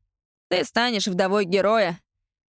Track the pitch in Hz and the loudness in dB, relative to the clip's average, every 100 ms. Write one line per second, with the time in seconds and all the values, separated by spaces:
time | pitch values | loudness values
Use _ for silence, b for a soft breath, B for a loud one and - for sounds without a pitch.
0 | _ _ _ _ - - - 226 240 214 | _ _ _ _ -4 -4 -2 0 0 -2
1 | 202 185 190 202 185 196 190 226 185 175 | -4 0 0 0 0 2 2 2 0 -4
2 | _ _ _ _ | _ _ _ _